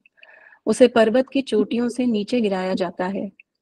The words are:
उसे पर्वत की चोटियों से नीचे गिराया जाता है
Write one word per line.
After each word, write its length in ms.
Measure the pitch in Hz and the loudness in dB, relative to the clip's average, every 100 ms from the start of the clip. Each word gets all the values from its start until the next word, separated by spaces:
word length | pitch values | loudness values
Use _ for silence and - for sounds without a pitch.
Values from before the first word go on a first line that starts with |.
| _ _ _ - - - - | _ _ _ -20 -20 -8 -4
उसे 220 | 220 240 | 4 4
पर्वत 380 | 240 220 240 262 | 6 2 2 0
की 80 | 277 | -4
चोटियों 480 | 262 214 208 226 240 | -2 -2 0 -2 -4
से 160 | 233 247 | -2 -2
नीचे 360 | 214 208 247 | -2 -2 -2
गिराया 320 | 214 190 185 | 0 -2 -2
जाता 320 | 190 180 - 185 | -4 -4 -4 -6
है 260 | 196 208 - _ _ | -6 -8 -12 _ _